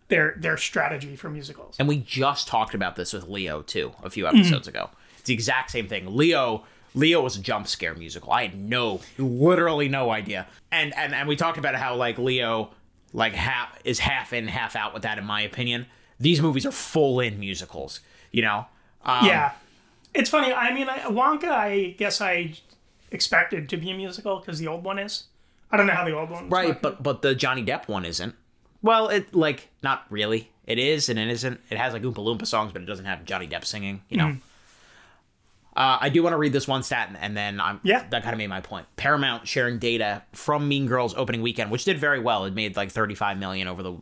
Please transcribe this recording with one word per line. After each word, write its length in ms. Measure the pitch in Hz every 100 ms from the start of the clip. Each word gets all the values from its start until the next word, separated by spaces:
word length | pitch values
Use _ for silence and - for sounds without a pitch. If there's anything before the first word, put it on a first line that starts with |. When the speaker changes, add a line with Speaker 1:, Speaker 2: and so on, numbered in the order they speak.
| -
Speaker 1:
their, 260 | 175 151 -
their 220 | 165 156
strategy 580 | - - 147 147 139 139
for 140 | 160
musicals. 460 | 151 143 - - -
Speaker 2:
And 100 | 143
we 80 | 147
just 500 | 120 131 135 139 -
talked 260 | 117 110
about 220 | 101 92 -
this 180 | 87
with 140 | 101 87
Leo, 340 | 101 90 76
too, 300 | 76 98 64 -
a 80 | 92
few 140 | 107 90
Speaker 1:
Mm-hmm. 100 | 220
Speaker 2:
episodes 320 | 175 143 -
ago. 220 | - - - - -
It's 100 | -
the 40 |
exact 360 | 117 113 127 -
same 180 | 123 101
thing. 260 | 104 92
Leo, 500 | 113 165 156 123 110 - - _
Leo 280 | 127 156 170
was 140 | 127 101
a 40 |
jump 260 | 95 104 104
scare 280 | - 85
musical. 360 | 82 82 85 -
I 120 | 107
had 160 | 110 98
no, 400 | 104 123 117 95 - -
literally 720 | 135 120 160 180 170 151 143
no 220 | 135 123
idea. 380 | 110 104 98 92 - -
And, 220 | 165 147
and, 200 | 143 147
and 120 | 131 143
we 60 | 147
talked 200 | 165 156
about 200 | 143 131
how, 180 | 131
like, 240 | 123 123 117
Leo, 540 | 127 127 117 113 104 - _ _ _
like, 180 | 117 113
half, 480 | 98 120 123 120 -
is 160 | - 123
half 340 | - 131 117
in, 140 | 120 110
half 280 | 123 113 113
out 160 | 107
with 120 | 110
that, 120 | 107 107
in 80 |
my 160 | 104 104
opinion. 460 | 104 - 120 120 123 - _ -
These 240 | 135 165
movies 240 | 156 135 277
are 60 |
full 480 | - - 160 143 127
in 200 | 120 104
musicals, 600 | 98 92 92 82 69 - - - -
you 100 | 117
know? 240 | 110 104 113 _ _ _
Um, 220 | - 127
Speaker 1:
Yeah. 280 | 190 165 143 - - _ _ _ _
It's 160 | - 220
funny. 240 | 302 262
I 220 | 247 240
mean, 140 | 262 262
I, 100 | 262
Wonka, 420 | - 214 269 302 349
I 400 | 262 208 202 185 180
guess 240 | 208 -
I 340 | 196 175 170 156 - _ _ _ -
expected 560 | 196 - 170 175 185 143
to 80 | 175
be 160 | 175
a 20 |
musical 460 | 185 190 185 208 190
'cause 180 | 190 160
the 80 | 160
old 160 | 170
one 160 | 190 196
is. 280 | 202 - - _ _ _ -
I 60 | 208
don't 100 | 196
know 60 |
how 120 | 180
the 140 | 175 151
old 120 | 160
one 160 | 170 -
was 20 |
Speaker 2:
Right, 140 | 180 175
Speaker 1:
marketed. 160 | 147
Speaker 2:
but, 200 | 147 -
but 180 | 139 127
the 140 | 139 127
Johnny 280 | 135 131
Depp 220 | 110 147 -
one 180 | 101
isn't. 300 | 85 85 98 - _ _ _ _
Well, 260 | 214 226 220
it, 240 | 208 196 185
like, 320 | 156 131 - _
not 220 | 135 131 -
really. 400 | 104 104 113 - _ -
It 140 | 117
is 280 | 135 151 139
and 80 | 113
it 120 | 110
isn't. 320 | 120 131 123 -
It 80 | 107
has, 140 | 127
like, 100 | 113
Oompa 140 | 127 117
Loompa 280 | 104 117
songs, 280 | 113 113 107
but 100 | 95
it 40 | 90
doesn't 180 | 95
have 200 | 95 87
Johnny 220 | 82 95 82
Depp 180 | 82
singing, 380 | - 107 98 98 -
you 80 | 214
know? 80 | 156
Speaker 1:
Mm-hmm. 120 | 135 - _ - - - - - _ _ _ _ _ _ -
Speaker 2:
Uh, 220 | 131 127
I 80 | 143
do 140 | 151
wanna 140 | 170 165
read 160 | 151
this 140 | 135 143
one 160 | 135
stat, 260 | 123 123 95
and, 80 | 98
and 200 | 104 104
then 240 | 104 101
I'm, 200 | 98 101
Speaker 1:
Yeah. 200 | 185 240 -
Speaker 2:
that 120 | 120
kinda 140 | 117 113
made 120 | 104
my 120 | 95
point. 260 | - 95 78 -
Paramount 500 | 139 147 139 117 -
sharing 320 | 139 120 120
data 440 | 120 117 104 104 -
from 360 | - - 147 147
Mean 180 | 139 135
Girls 280 | 127 120
opening 280 | - 131 117
weekend, 280 | 117 117 104
which 140 | 120
did 140 | - 160
very 200 | 147 139
well. 260 | 117 104
It 100 | 98
made, 220 | 95 107 95
like, 140 | 98
thirty-five 480 | 113 107 98 104 98
million 300 | 95 95 92
over 140 | 90
the 120 | 92 87